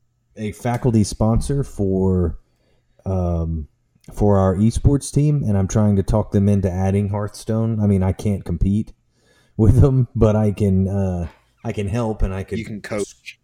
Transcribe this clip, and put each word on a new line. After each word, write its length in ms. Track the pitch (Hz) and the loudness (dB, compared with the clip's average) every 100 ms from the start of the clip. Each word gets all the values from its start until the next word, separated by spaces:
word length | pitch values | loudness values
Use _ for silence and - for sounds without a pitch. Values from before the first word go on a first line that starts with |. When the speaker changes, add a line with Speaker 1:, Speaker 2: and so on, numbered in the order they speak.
| _ _ _ - | _ _ _ -10
Speaker 1:
a 140 | 107 | -10
faculty 520 | - 120 120 131 110 | -6 -6 -2 0 2
sponsor 580 | 101 - 110 113 - 143 | 0 0 0 0 0 -4
for, 760 | - - 98 95 95 92 85 - - _ _ _ _ _ 101 | -6 -4 -2 0 2 2 0 -4 -14 _ _ _ _ _ -6
um, 640 | 92 87 85 82 80 73 _ _ _ - | -4 -2 -2 -4 -6 -10 _ _ _ -18
for 240 | - 104 98 | -2 2 4
our 200 | 95 92 | 2 2
esports 560 | 113 - - 139 - | 0 2 2 2 0
team, 320 | 143 151 147 107 | 0 2 0 0
and 100 | 98 | 0
I'm 120 | 95 | 0
trying 260 | 113 104 | 2 2
to 80 | 98 | 2
talk 300 | - 110 - | 2 0 0
them 160 | 104 101 | 0 2
into 200 | 101 92 | 2 0
adding 380 | 90 95 98 101 | 0 0 0 -2
Hearthstone. 680 | 104 104 - - 110 113 110 | -4 -8 -10 -6 -2 -2 0
I 80 | 104 | 2
mean, 160 | 98 | 2
I 100 | 92 | 0
can't 320 | - 104 98 | -2 -4 -4
compete 480 | - 85 95 104 - - _ _ _ _ _ - | -4 -2 0 0 -4 -12 _ _ _ _ _ 2
with 240 | 107 127 | 4 6
them, 280 | 143 131 120 113 | 6 4 0 2
but 180 | 107 | 2
I 160 | 107 107 | 4 0
can, 380 | 95 101 95 95 | 2 2 2 0
uh, 400 | 98 95 87 87 - _ _ | 0 -2 -4 -6 -12 _ _
I 80 | 117 | -10
can 140 | 107 101 | -6 -4
help, 360 | 120 113 104 | -4 -4 -2
and 120 | 98 | -4
I 80 | 95 | -4
could 160 | 92 107 | -8 -8
Speaker 2:
You 60 | |
can 160 | 107 104 | -8 -12
coach. 580 | - 107 98 - - - | -8 -8 -8 -12 -20 -20